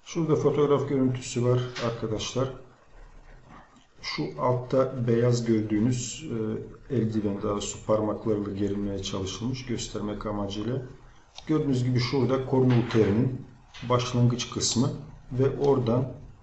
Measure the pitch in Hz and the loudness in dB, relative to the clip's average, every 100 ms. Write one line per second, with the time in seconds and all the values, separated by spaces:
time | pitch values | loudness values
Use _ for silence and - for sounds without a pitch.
0 | - 170 156 135 135 135 143 139 - 139 | -8 -4 2 4 4 4 4 4 2 2
1 | 131 123 - 120 120 123 123 - 120 117 | 2 0 -4 0 2 2 0 -4 -4 -4
2 | 110 104 - 120 131 - - _ - - | -4 -4 -4 -2 -4 -6 -18 _ -20 -20
3 | - - - - - - - - _ - | -20 -20 -20 -20 -20 -20 -20 -20 _ -14
4 | - - 139 - 127 123 - 131 131 127 | -8 -6 -6 -2 0 0 0 0 0 0
5 | 120 117 123 120 113 110 107 107 120 127 | 2 4 4 2 4 2 2 2 2 0
6 | - - 160 117 107 110 - - - 123 | -4 -10 -8 -4 -4 -4 -8 -16 -4 -2
7 | 107 107 101 98 104 101 - - - 107 | 0 0 -2 -2 -2 -2 -4 -8 0 2
8 | 107 101 113 104 101 95 101 101 101 98 | 2 -2 -2 -2 -2 -2 -2 -2 -4 -4
9 | 95 98 95 - 117 123 - 110 - 107 | -6 -6 -6 -4 -6 -6 -6 -6 -6 -6
10 | 104 104 110 104 101 104 110 127 - - | -6 -4 -4 -4 -4 -4 -4 -4 -6 -16
11 | - - - - - 156 139 123 123 123 | -20 -20 -20 -18 -2 0 2 0 2 0
12 | - 143 117 131 - 131 127 120 - 113 | 0 0 2 0 2 4 6 4 4 4
13 | 98 107 135 - - - - - 120 123 | 4 4 2 -2 -12 -20 -20 -14 0 2
14 | - 123 120 120 - 107 - 117 147 - | 2 4 4 4 -4 -2 0 2 0 -2
15 | - - - 123 135 - 143 127 110 120 | -12 -20 -8 0 0 2 2 4 2 2
16 | - - - - | 0 -6 -16 -20